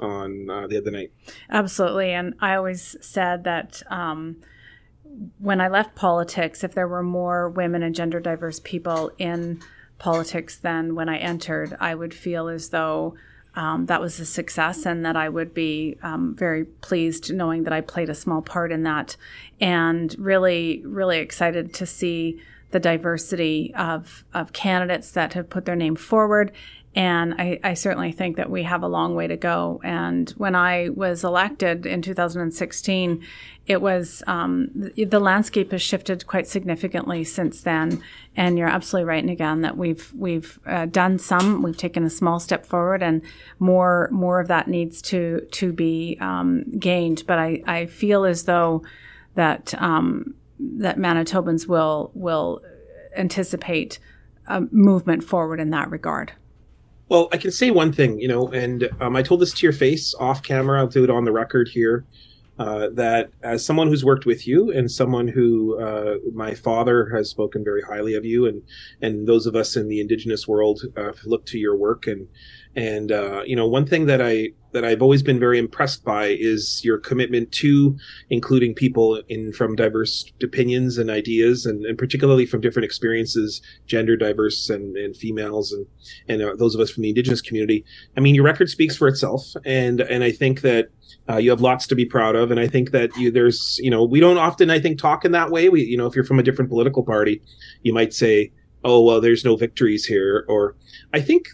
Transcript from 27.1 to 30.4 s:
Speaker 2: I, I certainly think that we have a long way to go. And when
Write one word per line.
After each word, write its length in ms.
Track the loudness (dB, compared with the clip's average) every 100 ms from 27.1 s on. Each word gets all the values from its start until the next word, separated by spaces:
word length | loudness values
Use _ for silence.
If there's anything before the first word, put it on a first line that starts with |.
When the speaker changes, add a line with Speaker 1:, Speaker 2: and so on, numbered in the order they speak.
| 0 0 -2
Speaker 2:
I, 200 | -4 -4
I 100 | -4
certainly 380 | -2 -2 -2 -4
think 240 | -4 -6 -4
that 140 | -6
we 140 | -6
have 180 | -4 -4
a 60 | -2
long 260 | -2 -2
way 120 | -2 -4
to 100 | -4
go. 440 | -2 -2 -4 -6
And 460 | -6 -6 -2 -2 -4
when 220 | -4